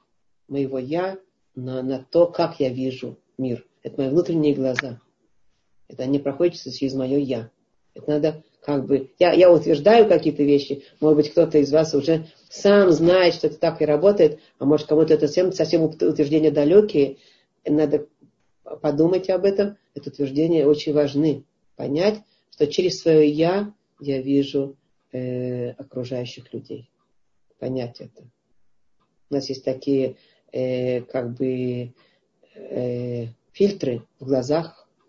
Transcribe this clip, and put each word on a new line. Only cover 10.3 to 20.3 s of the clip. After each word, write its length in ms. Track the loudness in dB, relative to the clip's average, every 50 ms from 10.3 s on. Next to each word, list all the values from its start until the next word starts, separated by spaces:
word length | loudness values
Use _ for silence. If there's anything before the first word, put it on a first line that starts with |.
| -2 0 2
вещи, 420 | 2 2 2 2 -2 -8 -10 -12 -16 _ _
может 160 | 2 4 4
быть, 140 | 4 2 2
кто-то 280 | 2 2 2 4 4 2
из 120 | 2 4
вас 240 | 4 2 2 2 0
уже 320 | -2 0 0 0 -2 -2 -6 _ _ _ _
сам 420 | -10 -2 2 4 6 6 6 6 4
знает, 420 | 4 4 4 4 4 4 2 2
что 140 | 0 -2 -4
это 100 | -2 -2
так 240 | -2 -2 -2 0 0
и 20 |
работает, 560 | 2 2 4 4 4 4 6 4 2 2 -2 _ _ _ -4
а 60 | 0
может, 220 | 0 0 0 0
кому-то 260 | 0 2 2 4 4 2
это 140 | 2 2
совсем, 260 | 0 0 0 0 0 0
совсем 300 | -2 -2 0 0 0 0
ут-, 200 | 0 -2 -2 -2
утверждения 480 | -2 0 0 -2 0 0 2 2 4
далекие. 680 | 4 4 4 4 6 6 6 4 2 0 0 0 -2 -6 _ _ _ _ _ _ _ _ -6
Надо 400 | -2 0 0 0 0 0 -2 -4 -8 _ _ _ _ _ _ _ _ _ _ _ -18 -14 -6
подумать 480 | -4 -2 0 2 2 2 2 0 -2 -2
об 160 | -2 0 0
этом, 320 | 0 0 0 -2 -4 -6 -10 _ _ _
это 160 | -16 -16 -12
утверждение 560 | -8 -6 -6 -4